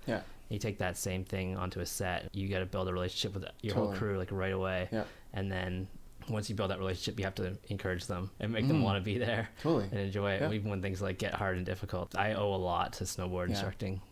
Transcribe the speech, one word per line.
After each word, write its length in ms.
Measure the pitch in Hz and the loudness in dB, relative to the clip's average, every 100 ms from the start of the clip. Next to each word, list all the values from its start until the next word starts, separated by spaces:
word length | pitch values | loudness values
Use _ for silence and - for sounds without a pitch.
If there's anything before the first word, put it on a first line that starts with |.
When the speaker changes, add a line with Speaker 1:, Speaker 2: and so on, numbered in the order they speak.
| - | -2
Speaker 1:
Yeah. 160 | 110 - - - | -2 -2 -12 -6
Speaker 2:
You 100 | 104 | -2
take 180 | 110 101 | -2 0
that 180 | 92 85 | 0 0
same 280 | - 92 | -2 -2
thing 320 | 92 95 92 95 | 0 -2 0 0
onto 240 | 92 92 | -2 -2
a 60 | 85 | -4
set, 420 | - 95 90 - | -2 0 0 -2
you 160 | 98 95 | -2 0
gotta 180 | 95 92 | 0 0
build 200 | 98 92 | 0 0
a 40 | |
relationship 420 | 90 90 - 110 | 2 0 0 -2
with 160 | 98 90 - | -2 -6 -4
your 120 | 113 | -2
whole 120 | 101 107 | 2 2
Speaker 1:
Totally. 120 | 95 | 2
Speaker 2:
crew, 200 | 107 95 | 0 0
like, 120 | 92 | 0
right 220 | 98 95 | 0 2
away. 360 | 95 95 92 90 | 2 2 2 0
Speaker 1:
Yeah. 120 | 110 - - - | 0 -2 -6 -8
Speaker 2:
And 180 | 101 98 | -4 0
then 380 | 92 92 92 92 - - - - | 0 0 -2 -4 -8 -14 -10 -4
once 200 | 107 104 | -2 0
you 40 | |
build 160 | 104 98 | 0 0
that 80 | 92 | 2
relationship, 400 | 95 92 - 101 | 0 0 -2 0
you 60 | |
have 100 | 95 95 | 0 0
to 200 | 92 95 - | -2 -4 -4
encourage 380 | 101 92 90 - | -2 0 0 0
them 240 | 90 95 - | -2 -4 -2
and 140 | 107 | 0
make 160 | 113 127 | 2 4
them 120 | 156 | 6
Speaker 1:
Mm. 40 | |
Speaker 2:
wanna 160 | 113 98 | 6 4
be 160 | 95 98 | 2 2
there 300 | 110 113 107 - | 2 2 0 -2
Speaker 1:
Totally. 220 | 147 156 98 | 2 2 2
Speaker 2:
and 80 | 98 | 0
enjoy 340 | 98 101 101 | 0 2 2
it, 100 | 95 | 2
Speaker 1:
Yeah. 100 | 151 | 2
Speaker 2:
even 180 | 107 104 | 2 0
when 120 | 98 | 0
things, 180 | 98 90 | 0 0
like, 180 | 98 92 | -2 0
get 160 | 101 | 0
hard 220 | 82 101 92 | 0 2 0
and 80 | |
difficult. 500 | 90 92 98 92 90 - | 0 -2 -4 -4 -2 0
I 180 | 104 | 2
owe 200 | 104 104 | 2 2
a 20 | 95 | 2
lot 340 | 90 87 87 | 2 2 0
to 100 | - | -2
snowboard 420 | 95 - 90 92 90 | -4 -2 -2 0 0
Speaker 1:
Yeah. 80 | |
Speaker 2:
instructing. 460 | 101 95 - 101 95 - | 0 0 -2 -4 -4 -6